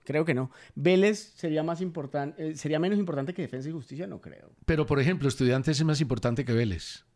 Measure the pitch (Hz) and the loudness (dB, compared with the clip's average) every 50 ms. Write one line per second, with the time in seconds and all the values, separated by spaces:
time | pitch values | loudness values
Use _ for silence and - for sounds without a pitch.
0 | _ - 139 151 165 165 135 127 131 127 - - - - _ 143 139 175 185 190 | _ -2 -2 0 0 2 0 0 -2 -4 -8 -16 -20 -16 _ 0 2 4 6 6
1 | 196 208 214 208 - - _ - - 165 151 156 156 165 170 165 185 180 160 170 | 6 4 2 0 -6 -14 _ -8 -4 -2 -2 0 0 -2 -2 -4 -4 -6 -6 -8
2 | 139 139 - 143 139 147 - - 156 156 156 143 - 147 151 156 170 190 208 202 | -8 -6 -4 -4 -4 -6 -6 -8 -8 -8 -6 -6 -4 -2 0 0 2 2 2 0
3 | 202 170 156 139 135 180 180 196 160 - 127 131 131 151 165 156 117 - - 147 | 0 0 -2 -4 -4 -4 -6 -6 -8 -6 -6 -8 -8 -8 -8 -10 -10 -10 -10 -10
4 | 180 202 - 87 - 80 - - - - - _ - - 160 151 147 - 147 139 | -10 -10 -12 -14 -14 -18 -20 -20 -20 -20 -20 _ 0 0 2 2 2 2 2 4
5 | 131 170 185 143 139 135 - - 131 123 127 135 131 156 151 131 160 156 151 139 | 4 4 2 2 2 0 2 2 4 4 4 4 2 2 2 2 2 2 2 2
6 | 160 117 127 - - 120 120 131 127 123 117 113 120 104 90 78 - - - - | 2 0 0 0 0 0 0 0 0 2 2 2 2 2 -2 -4 -6 -12 -14 -16
7 | - _ _ | -20 _ _